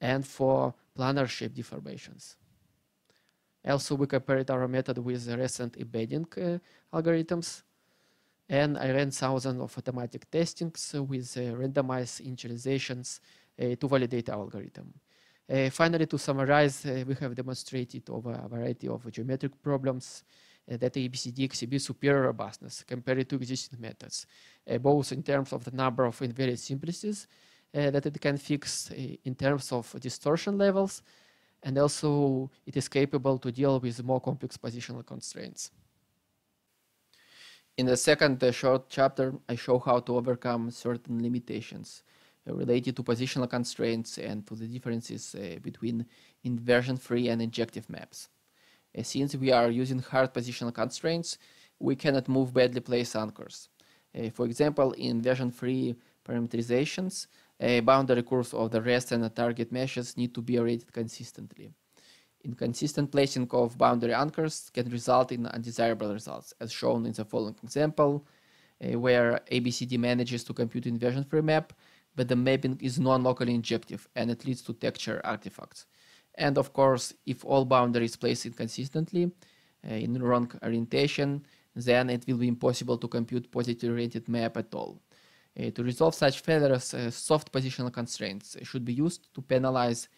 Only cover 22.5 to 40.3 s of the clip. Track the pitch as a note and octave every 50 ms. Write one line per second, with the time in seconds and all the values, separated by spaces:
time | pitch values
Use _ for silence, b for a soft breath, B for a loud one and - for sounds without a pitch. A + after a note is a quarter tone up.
22.5 | - - C3+ A#2+ - - - - B2+ B2+ A#2+ C3 C3 C3 C3 - C#3+ C3 C3 A#2+
23.5 | C3 A#2+ - - C3 A#2 A2+ A2+ - - - - - - - b b b b b
24.5 | b b b - A#2 A#2 B2+ C#3+ C#3+ D3 C3 - C3 C3+ - - C#3 C#3 C3+ -
25.5 | C3 B2+ A#2+ B2+ B2+ B2+ C3 C3 A#2 C3 B2+ A#2+ A2+ - C3+ A#2+ A#2 C3 C3+ B2+
26.5 | B2 A#2 - - C3+ C3+ D#3+ E3 F3+ - - G#3 G#3 G3+ - b b b b b
27.5 | b b b b - C#3+ C#3+ C#3+ C#3+ C#3+ C#3 D3+ D3 D3 - C#3+ C#3+ C#3 - -
28.5 | D3+ C#3+ - - - - - - A2+ C3 C3 - - - - C3 B2+ - C3+ C#3
29.5 | C#3+ C#3 - - C3 A#2+ A2 - - B2 B2 B2 - - - C#3+ D#3+ E3+ - G#3
30.5 | G3+ G3 G3 G3+ F#3+ G3 G3 F#3+ - - _ b b b b b b b b b
31.5 | b b - C#3 C3+ C#3 C#3+ D3 D3 - - D3+ C#3+ C#3+ C#3+ C#3 C3+ C3 C3 C3+
32.5 | _ _ - - C3 C#3 - - - C#3 C#3+ C#3 - C#3 B2 C3+ C3+ B2+ - B2+
33.5 | A#2 B2+ C#3 C#3 C3+ C3 B2 A#2+ A2+ B2 A#2+ B2+ C3 B2+ - C3 C3 C3+ - B2
34.5 | - - - A#2+ A#2 B2 - - B2 B2 - - C3 B2 - - - - - -
35.5 | - - - - _ _ _ _ _ _ _ _ _ _ _ _ _ _ _ _
36.5 | _ _ _ _ _ _ _ _ _ _ _ _ B B B B B B B B
37.5 | B B B B - - B2+ B2+ B2+ B2 - D#3 D3+ D3 D#3+ C#3+ C3 B2+ C3 B2
38.5 | A#2 - - C3 C3 C3 - - - C#3 C3+ C3+ - - C3 C3 C3+ - _ -
39.5 | A#2+ A#2+ - - B2 B2+ - C#3 B2 B2 A#2+ - B2 B2 A#2+ C3